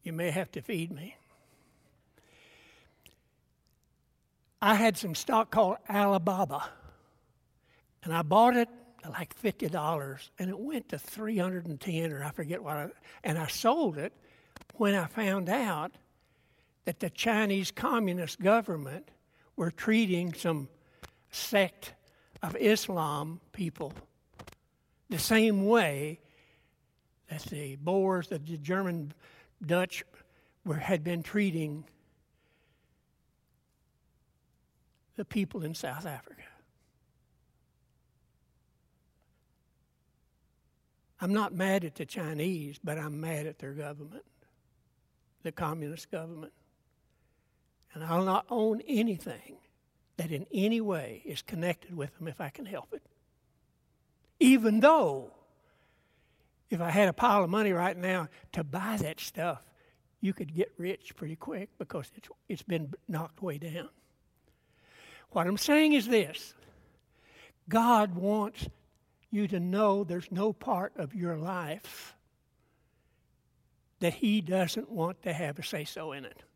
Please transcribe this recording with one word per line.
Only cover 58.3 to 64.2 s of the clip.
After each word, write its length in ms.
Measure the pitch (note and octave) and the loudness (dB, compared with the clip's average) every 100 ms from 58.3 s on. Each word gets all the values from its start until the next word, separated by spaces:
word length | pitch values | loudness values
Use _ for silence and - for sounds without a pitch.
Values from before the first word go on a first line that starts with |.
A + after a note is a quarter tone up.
| - - | -10 -10
to 140 | - | -8
buy 340 | D#3 E3+ G3 A3 | -6 -6 -4 -4
that 200 | D#3 D#3+ | -4 -6
stuff, 420 | - - E3+ C#3 - _ _ _ _ _ | -10 -4 -4 -4 -10 _ _ _ _ _
you 120 | G3 | -4
could 200 | G3 D3+ | -2 -6
get 200 | D#3+ - - | -4 -4 -4
rich 380 | F3 D#3+ - | -8 -8 -12
pretty 220 | - D#3 D#3+ | -12 -10 -10
quick 340 | - C4 G3+ _ | -10 -10 -10 _
because 320 | E3+ D#3+ C#3 - | -10 -10 -12 -18
it's, 120 | - - _ | -20 -20 _
it's 140 | E3 | -12
been 300 | - E3+ D3 - - | -4 -4 -4 -12 -8
knocked 340 | D#3+ D#3+ - | -6 -6 -8
way 180 | F#3 D3 | -8 -8
down. 320 | E3 D#3 D4 _ _ _ | -8 -10 -12 _ _ _